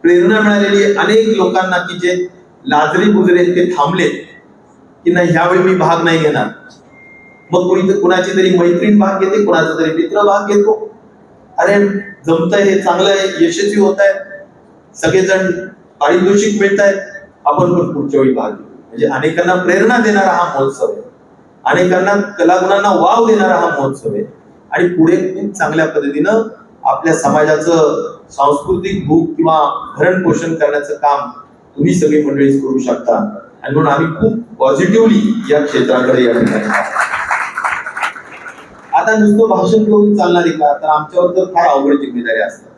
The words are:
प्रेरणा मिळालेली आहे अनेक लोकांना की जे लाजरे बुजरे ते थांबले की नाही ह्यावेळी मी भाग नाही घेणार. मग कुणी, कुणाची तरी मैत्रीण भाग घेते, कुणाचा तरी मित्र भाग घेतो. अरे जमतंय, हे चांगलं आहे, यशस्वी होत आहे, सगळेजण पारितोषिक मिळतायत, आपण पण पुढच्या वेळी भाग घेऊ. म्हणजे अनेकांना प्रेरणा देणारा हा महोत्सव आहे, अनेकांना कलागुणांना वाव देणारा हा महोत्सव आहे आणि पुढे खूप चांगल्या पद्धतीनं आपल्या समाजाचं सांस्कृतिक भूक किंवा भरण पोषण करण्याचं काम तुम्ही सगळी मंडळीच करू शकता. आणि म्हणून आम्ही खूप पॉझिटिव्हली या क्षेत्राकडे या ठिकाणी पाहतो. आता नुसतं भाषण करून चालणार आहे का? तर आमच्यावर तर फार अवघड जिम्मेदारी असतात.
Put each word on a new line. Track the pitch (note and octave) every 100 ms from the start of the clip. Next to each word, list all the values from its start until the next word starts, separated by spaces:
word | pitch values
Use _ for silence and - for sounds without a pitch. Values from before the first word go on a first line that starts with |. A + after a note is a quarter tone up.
प्रेरणा | E3+ F3 G3 G#3+
मिळालेली | G#3 G3+ G3+ G3+
आहे | G3+
अनेक | G3+ G3+ A3 A3 A3
लोकांना | F#3 F#3 F#3 F#3+
की | G#3 F3
जे | F3 F3+ F3+ - - _ B2+
लाजरे | D3 D3+ F#3 G#3+
बुजरे | - F3+ F3
ते | F3 F3 F3+
थांबले | D3 E3 F#3 E3 - - - - - _ _ - _
की | E3+
नाही | F3+ E3+
ह्यावेळी | D#3+ F3 F#3
मी | F#3 F3+
भाग | D#3+ E3+
नाही | E3 D#3+
घेणार. | D3+ C3 G#2 - - - - - - - - - -
मग | F3 F3+
कुणी, | F#3 F#3+ -
कुणाची | F3 F#3 F#3 F#3
तरी | F#3 F3
मैत्रीण | F3 F3 G#3 G#3
भाग | F#3+ F#3+
घेते, | F#3+ G#3+
कुणाचा | - E3 D#3 D#3+
तरी | D#3
मित्र | D#3+ F3 G3+
भाग | G3+ G3+ G3+
घेतो. | G#3 G#3 G#3+ - - - - - - - -
अरे | G3+ G3+ G3+ - - - D#3+
जमतंय, | E3 F3 G3+
हे | G3+ F#3+
चांगलं | F3+ F3 G3
आहे, | G3 F#3+ D#3+ E3
यशस्वी | - G3+ G#3
होत | G3 F#3+
आहे, | G3 - - - - - - - _
सगळेजण | - D#3+ F#3 F#3 F#3+ F#3 E3+ - - - _
पारितोषिक | D3 F3+ F#3+ G3+ A3 G3+
मिळतायत, | G3 G3+ G3+ G3 - - - _
आपण | - - F3
पण | F3 D3
पुढच्या | C#3 - C3+
वेळी | C3
भाग | A#2+ G#2
घेऊ. | - - - -
म्हणजे | A#2 -
अनेकांना | B2+ D#3 D#3+ F3+
प्रेरणा | F3+ F3 F#3+ A3 A#3+
देणारा | A3 G3+ F#3+
हा | E3+ F3 C#3
महोत्सव | C3+ - -
आहे, | - - - - - - _
अनेकांना | B2 E3+ F3+ F3+ F#3+
कलागुणांना | G#3 - - E3 F#3 F#3 G3+ G3+
वाव | F3+ - A#3 A3
देणारा | G#3 F#3+
हा | - - -
महोत्सव | C#3 - A2
आहे | G#2 - - - - _
आणि | D#3 F3
पुढे | F3 D#3+ F#3
खूप | - - G3+
चांगल्या | - D3+ D#3 D#3
पद्धतीनं | D3 C#3 C#3+ F3 A3 - - - -
आपल्या | C3 - D#3+
समाजाचं | D#3 C#3 D3+ D3+ D3+ E3+ D#3+ D#3 D#3+ - - -
सांस्कृतिक | - C#3+ C#3+ - - G3 G3 C3+
भूक | E3 - -
किंवा | E3 D#3 D3 - - -
भरण | E3+ F#3
पोषण | F3 D#3 E3
करण्याचं | D#3+ C#3+ D3 C#3+
काम | D3 - C#3+ A#2+ - - - _ -
तुम्ही | D#3+
सगळी | F3 D3+ D3+
मंडळीच | D3 C#3 C#3 C#3
करू | C3 C3
शकता. | B2 A#2 - - - - - -
आणि | -
म्हणून | D3 C#3
आम्ही | C#3+ E3
खूप | - A3 A3+ - -
पॉझिटिव्हली | C3+ C#3+ F#3 A3+ A3+ G#3 - - -
या | D3
क्षेत्राकडे | C#3 B2+ A#2+ B2+ B2+ B2+
या | A#2+
ठिकाणी | A#2 G#2+ G#2+ G#2
पाहतो. | - - - - - - - - - - - - - - - - - - - - - - -
आता | A3 G#3+
नुसतं | G#3 G#3 A3
भाषण | F#3+ F#3 A3
करून | G#3 G#3+ G#3 G#3
चालणार | F3 F3
आहे | E3+
का? | D#3 D3 C#3+
तर | D#3
आमच्यावर | D3+ D#3 F3 F3+ F#3
तर |
फार | - - -
अवघड | C#3 C#3+
जिम्मेदारी | C#3+ C3+ A#2+ A2+ A2
असतात. | G2+ - -